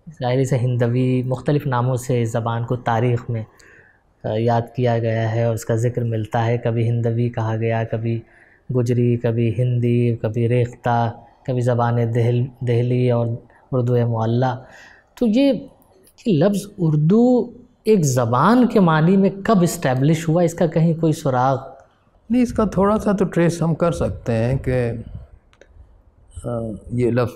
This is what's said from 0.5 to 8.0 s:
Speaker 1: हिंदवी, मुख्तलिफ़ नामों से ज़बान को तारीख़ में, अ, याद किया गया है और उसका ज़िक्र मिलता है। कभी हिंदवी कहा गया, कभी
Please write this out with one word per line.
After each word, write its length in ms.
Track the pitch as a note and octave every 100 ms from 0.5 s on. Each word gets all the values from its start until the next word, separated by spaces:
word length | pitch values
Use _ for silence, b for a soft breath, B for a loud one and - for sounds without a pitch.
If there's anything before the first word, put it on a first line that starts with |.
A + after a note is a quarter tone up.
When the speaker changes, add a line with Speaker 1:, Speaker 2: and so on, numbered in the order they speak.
| C3+
Speaker 1:
हिंदवी, 680 | B2+ B2 A#2+ B2 B2+ B2+
मुख्तलिफ़ 460 | B2+ B2 - D3 C#3+
नामों 280 | B2 B2 B2+
से 300 | - A#2+ A2+
ज़बान 380 | A#2 A2+ A#2
को 120 | A#2+ B2
तारीख़ 460 | - A2+ B2 A#2 -
में, 160 | A2+ A2 b b b b b _ _ A#2+
अ, 20 |
याद 440 | A2 A#2 A#2 A#2+ -
किया 220 | A#2+ A#2
गया 300 | A2+ A2+ A2
है 200 | A2+ A#2
और 60 |
उसका 220 | A2 - A2+
ज़िक्र 280 | A#2+ A#2+
मिलता 360 | A#2 A2 G#2+ A#2+
है। 180 | A#2 A#2+
कभी 260 | A#2+ A#2
हिंदवी 460 | A#2 A#2 A#2 A#2 A#2+
कहा 260 | A#2+ A2 A2
गया, 280 | A2+ A2+
कभी 380 | A2 A2+